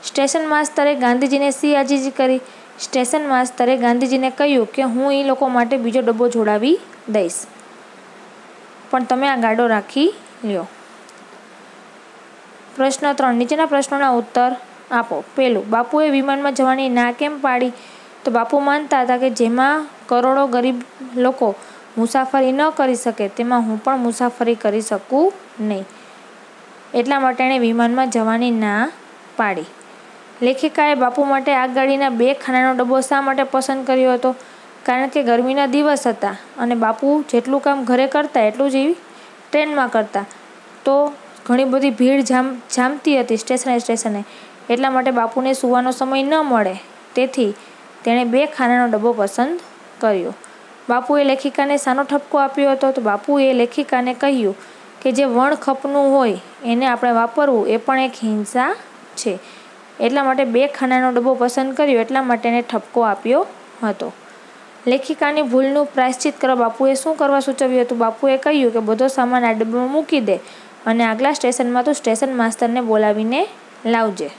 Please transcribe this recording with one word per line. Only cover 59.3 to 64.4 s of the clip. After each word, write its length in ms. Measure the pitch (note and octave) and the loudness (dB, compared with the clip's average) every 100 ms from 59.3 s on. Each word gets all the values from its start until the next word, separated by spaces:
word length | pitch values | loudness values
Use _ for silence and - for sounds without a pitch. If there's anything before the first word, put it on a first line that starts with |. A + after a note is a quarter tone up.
| F#3 - - - - - - | -6 -12 -20 -20 -20 -20 -4
એટલા 240 | A#3 C#4 | -2 0
માટે 200 | C4+ C4 | 0 0
બે 220 | C4+ A#3 C#4+ | 0 2 0
ખાનાનો 440 | - C4 B3+ B3+ | -2 0 2 2
ડબ્બો 240 | B3 B3 | 0 0
પસંદ 400 | B3+ A#3+ B3 C4 | 0 0 0 -4
કર્યો, 260 | C4 D4 B3 | 0 2 2
એટલા 220 | A3+ C4+ | 2 -2
માટે 260 | C4 A#3+ A#3 | 0 0 0
એને 140 | A#3+ | -2
ઠપકો 380 | A#3+ A3+ - - | -2 -6 -4 -2
આપ્યો 460 | A3+ G3 A3+ C4+ F#4+ - - - | 0 0 0 0 0 -10 -20 -8
હતો. 300 | A3+ G3 D#3+ - - - | -6 -4 -8 -12 -20 -20